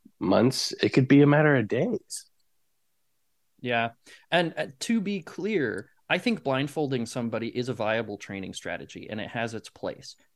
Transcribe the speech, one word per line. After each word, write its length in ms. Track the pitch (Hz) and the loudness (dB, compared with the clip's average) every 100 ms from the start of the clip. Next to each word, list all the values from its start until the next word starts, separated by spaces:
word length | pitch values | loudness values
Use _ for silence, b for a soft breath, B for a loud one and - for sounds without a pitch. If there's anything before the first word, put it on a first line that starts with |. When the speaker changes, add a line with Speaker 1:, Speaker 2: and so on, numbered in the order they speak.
| - _ | -20 _
Speaker 1:
months. 540 | 92 98 117 - - - | 2 4 4 2 -6 -2
It 120 | 104 | 2
could 160 | - 127 | 4 6
be 120 | 143 | 8
a 60 | 143 | 8
matter 280 | 147 151 139 | 6 6 4
of 120 | 107 | 2
days." 580 | 113 196 - - - - _ _ _ _ _ _ _ _ _ _ _ _ _ | 0 -2 -4 -8 -16 -16 _ _ _ _ _ _ _ _ _ _ _ _ _
Speaker 2:
Yeah. 320 | 123 117 117 - b b b | -2 0 -2 -6 b b b
And, 220 | 165 165 156 | 0 0 -4
uh, 120 | 147 - | -8 -8
to 200 | - 226 | -2 -2
be 200 | 190 202 | 0 -4
clear, 680 | 156 - 185 208 123 95 - _ _ | -6 -8 -2 0 0 -4 -10 _ _
I 100 | 175 | 0
think 260 | 247 220 | 0 -2
blindfolding 640 | 139 131 143 - 143 131 113 | 0 0 -2 -2 -2 -2 -4
somebody 400 | 131 117 110 113 | -6 -4 -4 -4
is 200 | 120 123 | -4 -4
a 60 | |
viable 440 | 117 107 110 110 101 | -2 0 0 -2 -8
training 360 | - 98 92 | -10 -10 -10
strategy 540 | 92 - 87 - 90 - | -10 -10 -10 -10 -16 -10
and 100 | 110 | -10
it 100 | 98 | -8
has 240 | 120 117 | -6 -6
its 160 | 110 - | -6 -14
place. 460 | - 92 - - - _ | -10 -10 -10 -16 -20 _